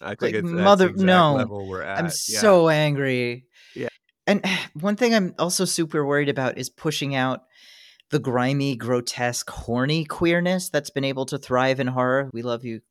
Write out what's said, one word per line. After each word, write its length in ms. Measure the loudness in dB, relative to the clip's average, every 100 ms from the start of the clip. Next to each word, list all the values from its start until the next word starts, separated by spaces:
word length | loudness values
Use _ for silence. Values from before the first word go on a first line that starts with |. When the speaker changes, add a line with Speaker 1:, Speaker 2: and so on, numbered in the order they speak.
Speaker 1:
I 80 | -12
think 120 | -4
Speaker 2:
Like, 120 | -2 -2
Speaker 1:
it's, 160 | -2
that's 100 | 2
Speaker 2:
mother-, 240 | 6 6 4
Speaker 1:
the 60 |
exact 120 | 4 4
Speaker 2:
no. 280 | 6 6 4
Speaker 1:
level 320 | 0 -6 -8
we're 160 | -8
Speaker 2:
I'm 240 | -6 -4 -4
Speaker 1:
at. 200 | -6 -6
Yeah. 120 | 0
Speaker 2:
so 280 | 6 6 6
angry. 760 | 4 2 0 -2 -2 -2 -6 -14 _ -20
Speaker 1:
Yeah. 140 | -10 -10 -12 _ _ -2
Speaker 2:
And 160 | 0 0
<sighs> 280 | -4 -6
one 220 | -6 -4 0
thing 180 | 2 2
I'm 180 | 0 -2
also 240 | -2 0 -2
super 400 | -2 -2 -2 0
worried 220 | 2 0
about 280 | 0 -2 -4
is 120 | -10
pushing 460 | -6 -4 -4 -2 0
out 280 | 0 -2 -8 _ -20 -20 -20 _ _
the 100 | -4
grimy, 560 | 0 0 2 0 -2 -2
grotesque, 720 | -2 -2 -2 -4 -4 -4 -10
horny 540 | -12 -6 -2 0 -2
queerness 640 | -4 -2 2 2 2 -2 -2
that's 220 | -4 -4
been 160 | -4 -4
able 200 | -4 -4
to 100 | -6
thrive 420 | -2 2 2 2
in 80 | -2
horror. 420 | 0 0 0 -2
We 80 | -6
love 240 | -6 -6 -6
you, 160 | -12 -14